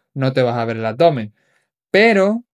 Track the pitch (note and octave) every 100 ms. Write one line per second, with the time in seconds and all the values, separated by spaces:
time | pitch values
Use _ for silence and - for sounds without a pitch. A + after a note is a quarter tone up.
0 | _ C#3 C3 C3+ B2 A#2+ A2+ A2+ A2+ A#2
1 | E3+ C3+ G#2+ _ _ _ _ _ _ F#3+
2 | A3+ G3+ G3 A#3 -